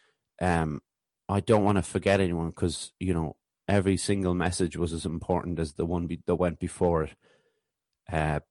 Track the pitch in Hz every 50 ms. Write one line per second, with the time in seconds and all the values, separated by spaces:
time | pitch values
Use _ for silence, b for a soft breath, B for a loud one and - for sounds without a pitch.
0 | b b b b b b _ - 87 90 87 85 80 78 76 69 _ _ _ _
1 | _ _ _ _ _ _ 95 101 98 - 113 107 101 101 104 98 90 - - 101
2 | 87 101 98 98 98 90 85 85 82 82 82 - - 90 78 - - - _ _
3 | 92 92 92 85 82 73 - _ _ _ _ _ _ - 98 101 92 98 95 90
4 | - - 101 101 95 90 90 90 85 87 90 - 92 85 - 85 87 82 82 82
5 | - - 78 85 - - 92 87 - 87 87 80 82 76 - - - 85 87 87
6 | 85 85 87 82 - - 90 80 87 87 78 - - 87 - - 92 87 85 80
7 | 78 76 - _ _ _ _ _ _ _ _ _ _ _ _ _ _ _ _ _
8 | _ - - 80 78 78 76 73 - _